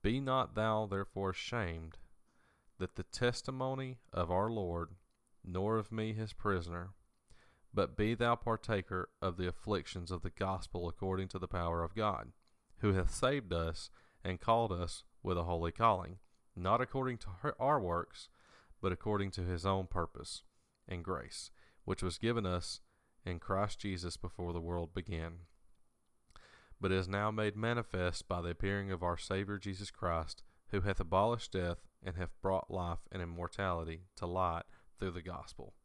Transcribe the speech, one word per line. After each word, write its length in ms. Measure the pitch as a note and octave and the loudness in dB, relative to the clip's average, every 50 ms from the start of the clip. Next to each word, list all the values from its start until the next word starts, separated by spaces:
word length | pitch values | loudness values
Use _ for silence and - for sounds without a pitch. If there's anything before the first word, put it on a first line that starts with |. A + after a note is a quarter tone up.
Be 180 | - G2+ A#2 C3+ | 4 4 2 4
not 340 | C#3 C3+ C3 C3 A2+ - F2+ | 2 4 4 4 2 2 2
thou 320 | G#2+ A2 A2 A2 G#2+ G#2+ | 2 4 4 4 4 2
therefore 440 | G2+ G2 G2 G2 - - G2 G2 F#2+ | 2 0 -2 -2 -2 -2 0 0 0
ashamed 680 | F#2 - - - B2 A#2+ G#2 E2+ E2 E2 D#2+ D#2+ - - - - - - _ _ _ _ _ _ _ _ _ - _ - | 0 -2 -4 -2 -2 0 0 0 -2 -4 -8 -10 -12 -14 -18 -18 -20 -20 _ _ _ _ _ _ _ _ _ -20 _ -6
that 160 | F#2 - _ | -6 -4 _
the 80 | - | -8
testimony 960 | F#2 _ - - B2 B2 A#2+ - - - C3 C3 C3 C3 C3+ C3+ C3+ B2+ B2+ A#2 _ - | -8 _ -2 2 2 2 2 0 -6 -6 -4 -2 -2 -2 -2 -4 -4 -6 -8 -12 _ -4
of 180 | - F2+ F2 E2 | 0 0 2 4
our 200 | F2+ F#2 G2+ A2+ | 4 2 2 2
Lord, 400 | A#2 A2 F#2+ F2 E2+ E2+ E2+ - F2+ - _ _ _ _ _ _ _ _ | 2 0 0 0 0 -2 -2 -4 -8 -20 _ _ _ _ _ _ _ _
nor 360 | - F2+ F2 F#2 G2 G#2+ A2+ A2 | -10 -4 -2 0 2 2 2 2
of 120 | G#2 G2+ | 0 -2
me 220 | A2 A2 A2 A2 | -4 -4 -2 -2
his 200 | G#2 A2 A2 G2+ | -2 -4 -4 -4
prisoner, 580 | - - - G#2 G2 F2+ E2 E2+ F2 F2 F2 G2 G2+ - _ _ _ _ _ _ - - - - _ _ - - | -6 -2 2 2 2 2 0 -2 -6 -6 -6 -8 -12 -16 _ _ _ _ _ _ -20 -20 -20 -20 _ _ -20 -2
but 240 | - G#2 F#2 B1+ - | 2 2 2 2 2
be 180 | - G#2+ A2 A#2 | 2 2 2 4
thou 220 | G#2+ A#2+ A#2+ A#2+ | 4 4 4 4
partaker 720 | - - A#2 A2+ A2 - - A2 G2 F#2 - F#2+ F#2 - - _ _ | 2 2 0 0 0 0 0 0 0 2 0 -2 -2 -2 -4 _ _
of 140 | - F#2+ F2 | -2 -2 0
the 120 | F#2+ F2+ F2+ | 2 0 -2
afflictions 640 | - - - G#2+ G#2 F2+ - - - F2+ F2 E2+ | -2 -2 0 0 0 0 0 -2 -6 -6 -4 -4
of 120 | F#2 E2+ | -4 -4
the 80 | - F#2 | -4 -6
gospel 560 | - - G2 F#2+ F#2+ F#2 - - - F2+ F2 E2+ | -2 -2 0 0 0 -2 -4 -6 -4 -4 -4 -4
according 400 | - - G2 F#2+ F#2+ F#2+ F#2+ F#2 | -4 -2 -2 0 0 0 -2 -4
to 100 | - F#2 | -4 -6
the 100 | F2 E2+ | -4 -2
power 340 | - F2+ F2 E2+ E2+ E2+ | -2 0 0 2 2 0
of 120 | E2 E2 F#2+ | 0 -2 0
God, 380 | A2 A2 G#2+ F#2+ G#1+ A1+ C2+ - _ _ _ _ _ _ _ - - | 0 0 0 0 -2 -6 -10 -14 _ _ _ _ _ _ _ -6 2
who 140 | - G#2 | 4 6
hath 180 | F#2+ F#2 F2+ - | 6 6 4 2
saved 420 | - - - B2+ C#3+ C#3+ A2+ F2+ | 2 4 2 4 4 2 0 0
us 380 | F2 E2+ E2 E2 D#2+ - - - - - - - _ _ | 0 2 2 0 -2 -4 -8 -12 -16 -20 -20 -20 _ _
and 180 | - - F2+ - | -4 -4 -2 0
called 320 | - - A2+ A#2 A#2 G#2 | 4 6 6 6 6 4
us 320 | F2+ F2 F2 E2+ - - - - _ - | 2 0 -2 -2 -4 -8 -12 -18 _ -6
with 160 | - - F2+ F2 | -2 0 0 2
a 60 | E2+ | 2
holy 280 | F2 F2 E2 E2+ E2+ | 0 0 2 0 0
calling, 460 | - - A2+ A2+ G2+ F2+ F2+ - F#2+ - - _ _ _ _ _ _ | 2 6 6 6 6 6 0 -8 -12 -14 -18 _ _ _ _ _ _
not 280 | F#2 F2 F#2 A2+ A#2 | -2 2 4 4 4
according 340 | B2+ - - C3+ C3 B2+ A#2+ A2+ | 4 0 0 -2 0 0 -2 -4
to 120 | - G2 F2+ - | -6 -8 -8 -4
her, 200 | - D3 - - | -4 -4 -2 2
our 200 | C3 - - C#3 | 4 4 4 4
works, 480 | G2 F2 E2+ F2 F2 - - - - - _ _ - - - - - _ - _ | 4 2 0 0 0 -4 -10 -18 -18 -18 _ _ -20 -20 -20 -20 -20 _ -12 _
but 120 | - F#2+ | 0 0
according 380 | F#2 - - G#2+ G#2 G2+ G2 F#2+ | 0 0 0 0 0 2 0 -2
to 100 | - G2+ | -2 -4
his 220 | F2+ F2+ F2+ E2 F2+ | -2 -2 -2 0 2
own 220 | G2 G2 F#2+ F#2 | 2 2 2 0
purpose 560 | - - F#2 E2 - - - - - - - _ - _ _ _ _ _ _ _ | 0 0 0 0 -2 -4 -10 -10 -10 -10 -12 _ -18 _ _ _ _ _ _ _
and 160 | - F#2 F2 | -8 -8 -6
grace, 480 | D#2+ F#2 F#2 C#2 A#1+ - - - - - - - - - _ - - | -2 -4 -4 -4 -4 -8 -12 -12 -12 -14 -16 -20 -20 -20 _ -12 -4
which 180 | - F#2+ - | -4 -2 0
was 160 | - F2+ E2 - | 0 -2 -2 0
given 260 | - A#2 A#2+ A#2 G#2 | 0 2 2 2 2
us 360 | F#2 F2+ F2 - - - - - _ _ _ _ _ _ - _ | 2 0 0 -2 -4 -8 -10 -12 _ _ _ _ _ _ -10 _
in 140 | F#2+ F2+ E2 | -6 -6 -4
Christ 420 | - - G2 F#2+ G#2 G2+ - - | -2 0 2 2 2 0 -2 -4
Jesus 360 | - G2+ F#2+ F2 F2 F2 - | -4 -4 -4 -2 -4 -6 -6
before 360 | - - F2 - - F2 F2 | -6 -8 -8 -6 -4 -4 -2
the 80 | E2+ E2+ | -2 -4
world 340 | E2 E2+ F2 F2 E2+ E2 - | -2 -2 -2 -2 -2 -2 -4
began, 520 | G2 F2 - E2 D#2+ D#2+ E2 E2+ F2 E2+ - - - - - - - - _ _ _ _ _ _ _ _ _ - - - - - - - _ - _ | -6 -4 -4 -4 -4 -4 -6 -8 -12 -16 -20 -20 -20 -20 -20 -20 -20 -20 _ _ _ _ _ _ _ _ _ -20 -20 -20 -20 -20 -20 -20 _ -10 _
but 140 | G2 F#2+ | 2 2
is 160 | F#2 F#2+ F2+ F2+ | 4 4 2 2
now 220 | G2 G2+ G#2 G#2+ | 0 0 2 2
made 260 | A2 A2 G#2+ G#2 G2+ | 2 2 0 0 0
manifest 720 | G#2+ A2 A#2 A#2+ A#2+ A2 - - F#2 F2+ F2+ - - - - | 0 0 2 2 0 -2 -2 0 2 2 2 0 -2 -4 -2
by 140 | F#2 F2 | -2 -2
the 80 | E2+ F2 | 0 -2
appearing 400 | E2+ - G2+ G2 G2+ G2+ G2 G2 | -2 0 0 2 2 0 0 -2
of 120 | F#2+ E2+ | -2 0
our 140 | F2 F2 F2 | 0 0 0
Savior 420 | E2+ - - F#2+ F#2+ G2+ G2 G#2 G2 | 0 -2 -2 0 0 0 0 -4 -4
Jesus 320 | - G#2 F#2+ F#2 G2+ - | -4 -6 -4 -4 -8 -10
Christ, 520 | - - - F2 E2 E2 D#2+ - - - - - - - _ - | -8 -2 0 0 2 0 0 -4 -8 -12 -14 -20 -20 -20 _ -2
who 120 | - G2 | 0 2
hath 180 | F2 G2 F#2+ - | 2 4 2 2
abolished 520 | F2+ E2 F#2 F#2+ G2+ A#2 A#2+ A2 - - | 2 4 4 6 6 6 4 0 -4 -4
death 340 | - F#2+ F2+ F2 E2+ - - - _ _ | -2 0 0 0 -2 -4 -8 -20 _ _
and 140 | - G2 D#2+ | -10 -8 -4
hath 240 | D#2+ F#2 - - - | -4 -4 -4 -6 -2
brought 280 | - F#2+ F#2+ F#2 - - | 2 2 2 2 2 -2
life 280 | - F#2 F2 F2 E2+ - - - | -4 -2 0 0 -2 -4 -4 -6
and 120 | - F#2 | -6 -6
immortality 800 | F2 E2+ E2+ F2 F2 E2+ - - G2+ F#2 F2 E2 D#2+ D#2+ D#2+ E2 F2+ - _ | -4 -4 -4 -4 -4 -4 -2 -2 0 0 0 0 -2 -4 -6 -8 -12 -18 _
to 100 | - F2+ | -6 -4
light 380 | F2 F2 F#2 F#2 F2 E2 E2+ - - - - - - - - | -2 2 2 2 2 2 -2 -4 -8 -18 -20 -20 -20 -8 -4
through 140 | G2 F#2 | -4 -4
the 100 | E2+ F2+ | -4 -4
gospel. 520 | D#2 F2+ E2+ C#2 - - - - A#1 G1+ - - | -8 -8 -8 -8 -10 -12 -14 -14 -14 -16 -16 -20